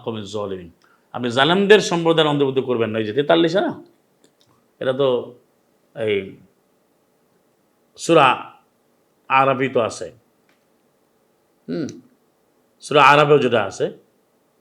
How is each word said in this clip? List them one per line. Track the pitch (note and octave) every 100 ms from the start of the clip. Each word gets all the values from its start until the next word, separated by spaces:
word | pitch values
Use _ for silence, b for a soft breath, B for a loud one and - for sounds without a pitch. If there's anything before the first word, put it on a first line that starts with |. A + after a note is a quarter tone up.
কওমিজ | A#2+ A2 G2
জালিমিন", | G#2 G2+ F#2+ E2+ _ _ _ _
আপনি | - B2
জালেমদের | A#2 C#3+ F#3 G3 G#3
সম্প্রদায়ের | - F3 E3 D#3+ D#3
অন্তর্ভুক্ত | C#3+ C#3 C3
করবেন | B2 A#2+ A2
না। | A2
এই | G#2+
যে |
তেতাল্লিশে | B2+ D3 E3 E3+ F#3
না? | E4 - - _ _ _ _ _ _ _ _ _
এটা | B2+
তো | C3 C3+ B2 A2+ - _ _ _ _ _ -
এই | G#2+ G2+ F#2+ - _ _ _ _ _ _ _ _ _ _ _ _ _ _ _ -
সূরা | - E3 C3 A#2 - - _ _ _ _ _ _ _
আরাফে | C3+ C3+ B2+ C3+
তো | C3
আছে। | G#2+ - E2+ - _ _ _ _ _ _ _ _ _ _ _ _ _ _ -
হুম, | E3+ B2+ - _ _ _ _ _ _ _ _
সূরা | - D3
আরাফেও | C3+ D3 D3 D3
যেটা | B2 A2+
আছে | G2 - D3+ - _ _ _ _ _ _